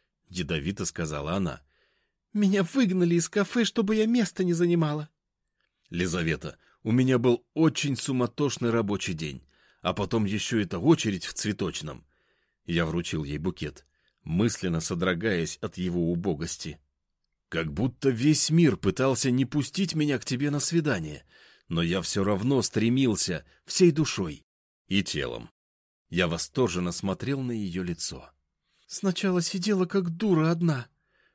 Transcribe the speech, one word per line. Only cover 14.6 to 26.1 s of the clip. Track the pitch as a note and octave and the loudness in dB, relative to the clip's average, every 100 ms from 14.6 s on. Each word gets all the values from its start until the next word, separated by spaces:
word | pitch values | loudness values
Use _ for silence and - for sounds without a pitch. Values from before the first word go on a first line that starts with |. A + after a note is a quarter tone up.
| F#2 E2 | -2 -2
содрогаясь | D#2+ F2 F#2 F2 A2 F#2 E2 - | -2 -2 0 0 0 -2 -4 -6
от | G#2 - | -8 -6
его | F2+ F2 E2 | -4 0 0
убогости. | F2 F#2+ D2 E2 - E2 C#2+ _ _ _ _ _ _ - | 0 -2 -4 -4 -8 -10 -14 _ _ _ _ _ _ -10
Как | E2 D#2+ | -6 -4
будто | D2 B2+ - C3+ | -2 -4 0 0
весь | A#2 C#3 D3+ - | 2 4 2 4
мир | D#3+ D#3+ G2 | 4 4 4
пытался | C3 - C3 B2+ C3+ | 0 0 2 2 2
не | B2+ | 2
пустить | C3+ D3+ C#3 - G3 | 0 -2 -2 -2 -2
меня | D#3 D3+ C3+ | 0 0 0
к | |
тебе | - B2+ C#3+ | -2 -2 -2
на | C#3+ | -2
свидание, | - E3 D3+ G#2+ D#2 C#3+ - - - _ - | 0 0 0 0 -4 -10 -16 -20 -20 _ -6
но | E2 | -2
я | E2+ F#2 | 0 0
всё | E2 G#2 | -2 0
равно | G2 G2 A#2 C3+ | 0 0 2 2
стремился | G#2+ - A2 B2+ C3 G2+ - E2 - _ | 0 2 2 4 2 2 0 -4 -8 _
всей | - - F3+ | -6 4 6
душой | D3+ - - F2+ C#2+ _ _ _ _ - | 6 0 -2 -4 -8 _ _ _ _ -2
и | G2 | 0
телом. | F#2+ D2+ C2 A#1 A1+ _ _ _ _ _ - | 0 -2 -4 -6 -12 _ _ _ _ _ -6